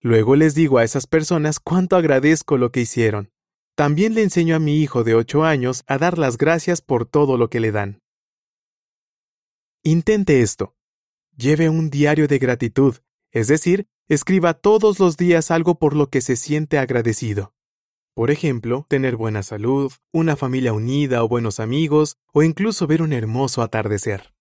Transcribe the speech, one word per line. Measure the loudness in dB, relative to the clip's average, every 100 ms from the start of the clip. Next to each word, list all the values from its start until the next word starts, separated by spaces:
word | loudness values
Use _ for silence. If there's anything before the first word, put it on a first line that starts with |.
Luego | 2 2 4 4
les | 4
digo | 2 2 2
a |
esas | 2 -2 -2
personas | -2 0 -2 -2 -4
cuánto | -2 -2 2 2
agradezco | 2 2 2 0 0 0
lo | 0
que | -2
hicieron. | -4 0 0 -2 -8 _ _ _ _
También | -2 0 2 0
le | 2
enseño | 0 0 0
a | 0
mi | 0 0
hijo | 0 0
de | 2 0
ocho | 2 0
años | 0 0 -2 -6 -6
a | -2
dar | -2 0
las | -2 0
gracias | 0 0 0 -4
por | _ -4 0
todo | 0 2 2
lo | 0
que | 0
le | -2
dan". | -4 -6 -12 _ _ _ _ _ _ _ _ _ _ _ _ _ _ _ _ _ _
Intente | 0 0 2 0 4 2
esto. | 2 -2 -10 _ _ _ _ _ _ -6
Lleve | 0 2 2
un | 0 -2
diario | 0 2 2 2
de | 2
gratitud, | 0 -2 -2 2 2 0 _ _ _
es | -4 0
decir, | 0 2 -2 -2 _ _
escriba | -2 0 2 2
todos | 0 2 4 2 2
los | 0 2
días | 2 2 2
algo | 0 0 0
por | 0 2
lo | 0
que | -2
se | -2 -4
siente | -2 -4 -2 -2
agradecido. | 0 -2 -2 -4 -4 -6 -8 _ _ _ _ _ _
Por | -4 -2
ejemplo, | 0 -2 -4 -4 -6 -2
tener | -2 -2 -2
buena | -4 -4
salud, | -6 -6 -2 -2 -2 -8 _
una | -2 0 0
familia | -2 -2 -2
unida | -2 -2 -2 0 0
o | 0
buenos | -2 -4 -6
amigos, | -4 -2 0 2 0 -4 _
o | 0
incluso | 2 0 -4 -2 -2
ver | 0
un | 0
hermoso | -2 -2 -2 -2 -2
atardecer. | -4 -2 -2 -4 -4 -8 -12 _